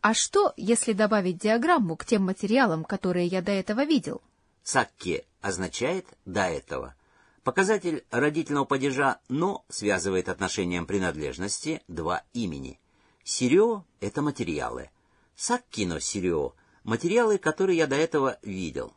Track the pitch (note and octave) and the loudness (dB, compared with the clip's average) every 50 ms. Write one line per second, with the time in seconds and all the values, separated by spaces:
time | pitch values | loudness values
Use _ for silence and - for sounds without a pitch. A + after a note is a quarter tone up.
0 | - G#3 A3+ - - - - G4 G#4 - - - F3+ F#3+ A#3 A3+ - - G#3+ F#3+ | 4 2 2 2 0 2 2 4 4 4 0 -2 0 0 2 2 2 -2 2 2
1 | G#3+ G#3 A3 G#3 F#3 F3+ F3 F3 - G#3 A3 A#3 A#3 E4 F4+ D#4 G#3+ E3 D#3+ - | 2 4 4 2 2 0 -2 0 0 2 2 2 4 4 4 4 4 0 -2 -6
2 | - - A#3 G#3 F#3+ F#3 F#3 - - G3 A3 C4+ C4+ G#3+ E3 D#3+ D#3+ - G3+ F#3+ | -2 0 2 2 2 0 0 -2 0 2 4 4 4 4 2 -2 -2 -4 -6 -2
3 | - F#3 F3+ F3+ F3 F3 F#3 F#3 F3 G3+ G3+ G3 F#3 - G#3+ A#3 C#4+ D4 D#4+ B3 | -2 0 0 2 0 0 0 -2 0 0 -2 -2 -2 -2 0 -2 2 2 2 2
4 | D#3 D3 C3 - _ _ _ _ _ _ _ _ _ - - C3 A#2 - _ _ | 2 0 -8 -10 _ _ _ _ _ _ _ _ _ 0 0 0 0 0 _ _
5 | - F2+ E2 - - _ _ _ - G2+ F#2 F2 F#2+ F2 - - A#2 C#3+ F3+ F#3 | -4 -2 -2 -2 -4 _ _ _ -6 -4 -4 -2 -4 -6 -4 -4 -2 -2 -2 -4
6 | - - - _ _ - F2+ G#2+ F#2+ F2+ E2 C#2 - - D#2 B1+ A#1+ C2 - _ | -6 -10 -20 _ _ -6 -2 0 0 0 -2 -6 -6 -6 -8 -8 -8 -10 -14 _
7 | _ _ _ _ _ _ _ _ _ E3+ - F#3+ F#3+ F#3+ A3 G3 - F3 D#3 C#3 | _ _ _ _ _ _ _ _ _ -2 2 2 4 4 2 2 2 -2 -4 -4
8 | - _ - A#2 C3+ D3+ D3+ E3 D#3 - D3 C#3+ C#3 - C#3 C3+ C3 C#3+ C3 C3+ | -6 _ 0 2 2 2 0 0 -2 0 0 0 0 0 0 0 0 0 0 2
9 | D3 C3+ A#2 - _ _ B2+ C#3+ E3+ G3 G3 - _ _ - - G#2 G#2 G2 F#2 | 2 0 0 -2 _ _ -2 0 0 0 -2 -4 _ _ -10 -4 0 0 0 2
10 | E2 G2 F#2+ F#2 F2 - F#2 - G2 F#2 - - F#2+ F2 F2+ F2 E2+ - G2 G2+ | 0 0 0 0 -2 -2 -4 -4 -4 -4 -2 -2 -2 0 -2 -2 -2 -2 -2 0
11 | F#2 F2 D#2 D2+ D2+ C#2 B1+ D#2 F#2 G#2 - - - D3+ D#3+ - _ - F2 D#2+ | 0 0 -2 -4 -6 -6 -6 -6 -6 -6 -6 -6 -4 -6 -6 -6 _ -12 -10 -6
12 | D#2+ E2 F2+ - - _ _ A#2+ A2+ F#2 D2+ C#2 C2 C2 - _ _ _ _ _ | -4 -4 -4 -4 -6 _ _ -4 -4 -4 -4 -6 -10 -12 -14 _ _ _ _ _
13 | _ _ _ _ _ - - - B2+ B2 C#3 F#3 G#3+ A#3+ A3+ G3+ F3+ _ _ _ | _ _ _ _ _ -8 -4 0 2 4 6 6 6 4 2 -2 -8 _ _ _
14 | - G2+ - - D3 D3+ - - A#2 F2 D#2 C#2+ B1 A#1 A#1 B1+ C2 - _ _ | -8 -6 -4 -2 -2 -2 -2 -4 -4 -4 -4 -4 -4 -6 -6 -10 -12 -14 _ _
15 | _ _ _ _ _ _ _ - - - A#3+ B3 - _ - A2+ G2+ F2+ E2 D2+ | _ _ _ _ _ _ _ -10 -2 -2 -2 -2 -4 _ -4 -4 -2 -2 -2 -4
16 | - - - G#2 F2+ F2+ E2+ D#2 C#2+ - - _ _ _ _ _ _ G#2+ A2 A2+ | -6 -4 -4 -2 0 0 0 0 -2 -4 -6 _ _ _ _ _ _ -4 -4 -2
17 | - E3+ G3+ A#3+ A#3+ A3 G#3 F#3+ - D#3+ D#3 - F#3 F#3+ F3+ E3 D#3+ C#3 C3+ C#3+ | 0 2 2 4 4 4 2 2 0 -2 0 0 2 2 4 2 2 2 2 0
18 | D#3+ D#3+ - D3+ C3+ C3+ G#2+ - - G#2+ F#2+ F#2+ F#2 D#2 C#2 C#2 A#1+ - - | 0 2 2 0 0 0 -2 -4 -10 -10 -6 -6 -6 -4 -4 -6 -8 -8 -12